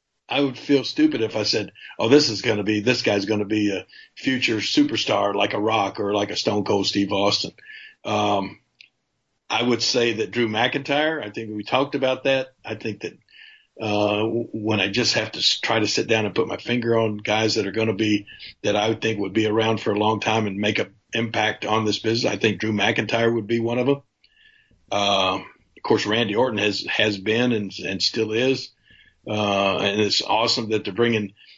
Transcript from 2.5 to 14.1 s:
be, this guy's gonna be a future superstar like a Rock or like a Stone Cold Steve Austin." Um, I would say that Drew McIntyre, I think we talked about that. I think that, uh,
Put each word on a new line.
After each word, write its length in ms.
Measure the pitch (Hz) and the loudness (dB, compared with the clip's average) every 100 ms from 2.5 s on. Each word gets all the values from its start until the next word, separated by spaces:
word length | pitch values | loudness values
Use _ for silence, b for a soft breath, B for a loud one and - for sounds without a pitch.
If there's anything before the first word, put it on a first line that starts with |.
| 104 | 0
be, 160 | 101 107 | 0 0
this 220 | 107 123 | 2 0
guy's 240 | 117 104 101 | 2 2 2
gonna 180 | 107 | 0
be 260 | 101 107 101 | 0 0 0
a 160 | 95 - B B - | -2 -6 B B -6
future 400 | 135 131 120 110 | -2 0 0 0
superstar 800 | - - - 110 - 101 101 | 0 2 2 0 0 0 2
like 180 | 101 104 | 2 0
a 80 | 107 | 0
Rock 400 | 107 110 98 - | 0 2 0 -2
or 140 | 101 | -2
like 160 | 104 101 | 0 0
a 60 | - | -2
Stone 280 | - 104 | 0 0
Cold 220 | 101 101 98 | 2 0 0
Steve 260 | 104 98 | 0 0
Austin." 400 | 98 101 - - - B B B B | 0 2 0 -2 -10 B B B B
Um, 540 | 107 107 - 101 95 82 _ _ - _ _ _ _ _ - | -4 0 2 0 -2 -10 _ _ -20 _ _ _ _ _ -6
I 120 | 113 | -2
would 200 | 120 117 | 0 0
say 320 | - 127 120 | 0 0 0
that 160 | 110 101 | 0 -2
Drew 180 | 117 117 | -2 0
McIntyre, 760 | 107 127 135 135 143 156 160 | 0 0 0 -2 0 0 -2
I 80 | 107 | -6
think 240 | 110 113 | -8 -8
we 80 | 107 | -8
talked 320 | 104 131 139 | -2 0 0
about 300 | 139 131 127 | 0 0 0
that. 300 | 135 135 131 _ | 0 0 -2 _
I 100 | - | -12
think 280 | 110 113 98 | -8 -6 -8
that, 100 | 110 - _ B B B B - | -10 -12 _ B B B B -8
uh, 360 | 107 104 104 | -2 0 2